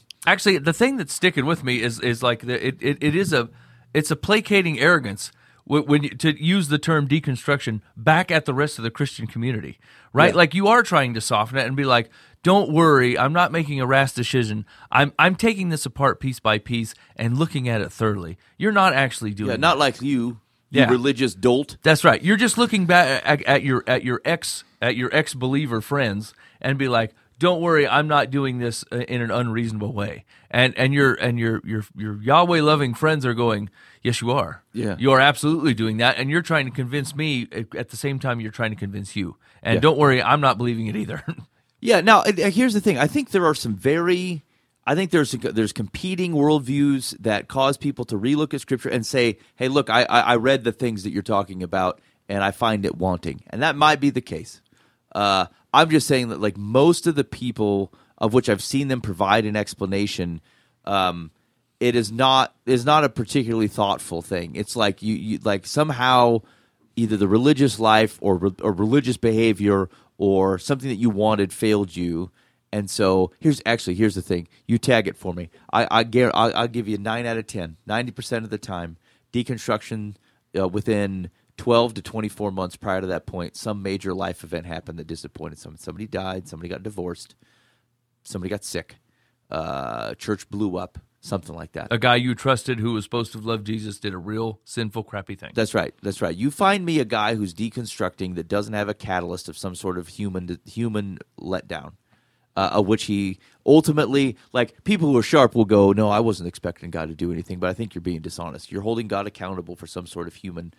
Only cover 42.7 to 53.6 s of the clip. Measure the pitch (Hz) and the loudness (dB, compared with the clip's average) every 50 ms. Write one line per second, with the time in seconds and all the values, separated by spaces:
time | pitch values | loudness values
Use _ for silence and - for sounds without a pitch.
42.7 | 208 208 - 214 160 120 143 147 - 294 262 - - 190 175 156 151 - - 117 | 2 2 2 2 2 4 2 2 2 -2 -2 0 0 2 2 2 2 0 -2 -4
43.7 | 104 92 92 135 156 170 170 180 180 180 180 180 175 147 - _ _ _ _ _ | -6 0 0 2 2 2 2 2 0 0 0 -4 -6 -8 -10 _ _ _ _ _
44.7 | _ _ _ 120 147 175 190 160 - 160 143 - - 113 127 - - 110 110 101 | _ _ _ 0 0 0 2 2 2 2 2 2 -2 -4 -6 -4 0 0 -2 0
45.7 | - - 107 - - - - 185 190 175 180 175 160 147 143 151 156 147 127 123 | -2 -6 -8 -8 -8 -8 -6 -6 -4 -2 -2 -2 2 2 4 4 4 2 2 0
46.7 | 143 143 143 143 139 131 120 - - - 107 110 104 101 - - - 135 135 139 | 0 2 2 2 2 0 -2 -8 -12 -4 -2 -2 -2 -2 -4 -4 0 2 2 2
47.7 | 139 - - 143 - - 120 - 113 98 107 131 147 147 151 143 - 131 - - | 2 0 -4 -6 -4 -4 -6 -6 -4 -2 0 0 0 0 0 -2 -4 -8 -4 -4
48.7 | 135 120 - 135 - 123 107 - - 131 120 113 101 - _ _ _ - 127 131 | -6 -4 -2 -4 -4 -4 -4 -2 0 2 2 2 0 -4 _ _ _ -4 -4 0
49.7 | 135 147 127 - 110 123 120 - - 120 - - 123 117 113 131 135 127 113 117 | 0 0 0 2 2 2 2 4 4 4 4 4 2 4 4 2 2 2 0 -4
50.7 | 104 - 127 117 110 98 92 104 76 101 95 - 107 98 98 95 95 92 92 82 | -4 -2 -4 -4 -4 -4 -6 -6 -6 -4 -2 0 0 0 0 -2 -8 -10 -6 -4
51.7 | 95 92 92 92 - - _ _ _ _ _ - 101 101 98 98 - - 120 113 | -2 0 0 0 -2 -4 _ _ _ _ _ -6 -2 0 0 -2 0 0 0 0
52.7 | 110 101 98 - - 85 92 92 90 85 - 82 65 - - - - 110 | 0 0 -2 -4 -4 -2 -2 -2 -2 -2 -6 -8 -10 -10 -14 -12 -6 -2